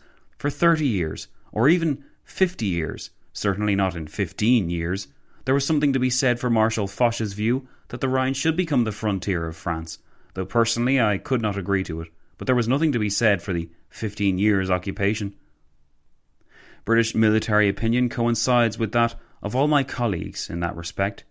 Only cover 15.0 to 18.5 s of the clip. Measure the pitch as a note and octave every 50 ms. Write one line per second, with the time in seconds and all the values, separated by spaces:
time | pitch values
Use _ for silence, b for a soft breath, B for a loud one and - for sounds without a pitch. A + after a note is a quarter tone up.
15 | G2+ G2+ G#2+ - G#2 G2 - - - _ _ _ _ _ _ _ _ _ _ _
16 | _ - - _ _ _ _ _ B B B B B B B B B - A2+ A#2+
17 | A2+ - - A2 A2 A2 G#2+ A2 - - G#2+ G#2+ G#2 G2 G2 - A#2 A2+ A#2 B2
18 | B2+ A#2+ - B2 A#2 A#2 A#2 - - C3